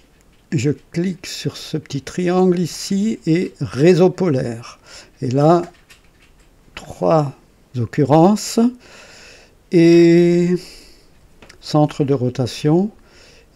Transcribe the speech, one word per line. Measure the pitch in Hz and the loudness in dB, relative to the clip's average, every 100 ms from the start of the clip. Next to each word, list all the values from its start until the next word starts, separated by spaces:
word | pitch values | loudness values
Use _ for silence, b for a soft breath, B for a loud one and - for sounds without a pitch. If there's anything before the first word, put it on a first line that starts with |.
| _ _ _ _ _ | _ _ _ _ _
je | 160 135 131 _ | -4 -2 -4 _
clique | 170 185 170 - | -6 -6 -8 -14
sur | - 151 - | -12 -12 -12
ce | - 156 | -10 -12
petit | - 139 | -10 -12
triangle | - - 180 180 185 180 | -10 -6 -2 0 0 0
ici | 170 - - 196 214 - - | -4 -8 -6 -4 -4 -4 -2
et | 160 - - | -2 -2 -8
réseau | 127 123 160 165 180 | -8 0 2 4 2
polaire. | 180 185 131 120 117 117 - B B B _ | 0 -2 -2 -4 -10 -14 -20 B B B _
Et | 131 | -4
là, | 131 147 170 170 - _ _ _ _ _ _ _ _ _ - | 0 2 2 -2 -14 _ _ _ _ _ _ _ _ _ -20
trois | - - 180 160 147 - _ _ _ 123 | -20 -6 0 0 0 -8 _ _ _ -8
occurrences | 113 - 135 156 175 208 - - 233 247 B B B B B B B _ _ | -6 -2 2 4 4 2 -2 -2 -2 -2 B B B B B B B _ _
et | 180 165 170 170 170 175 175 175 180 B B B B B _ _ _ - - | 2 6 6 6 4 4 2 0 -2 B B B B B _ _ _ -20 -20
centre | - 156 147 - | -4 0 0 0
de | 139 | -2
rotation, | 139 123 123 123 - 151 165 208 - b b b b b | -2 -2 -4 -6 -4 0 0 0 -6 b b b b b